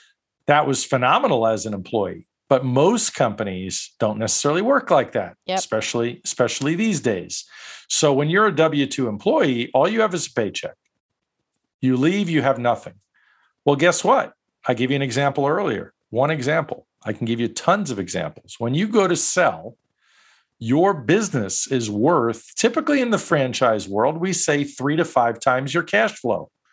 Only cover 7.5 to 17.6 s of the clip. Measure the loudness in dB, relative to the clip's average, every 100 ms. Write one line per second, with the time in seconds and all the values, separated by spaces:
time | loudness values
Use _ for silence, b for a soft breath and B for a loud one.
7.5 | B B B B 0 2 2 2 2 2
8.5 | 4 2 2 -2 -2 -4 -2 0 2 2
9.5 | 0 0 2 2 2 0 -2 -4 -4 -4
10.5 | -4 -10 -14 _ _ _ _ _ _ _
11.5 | _ _ -4 0 2 2 2 0 0 2
12.5 | 2 0 -2 -4 -20 _ _ _ _ _
13.5 | _ 0 4 4 2 2 2 0 _ _
14.5 | _ -4 0 0 0 -2 0 0 0 0
15.5 | 0 -2 -4 -8 _ -8 -2 0 0 0
16.5 | -2 -2 -8 _ _ -8 -4 -4 -2 -2
17.5 | -2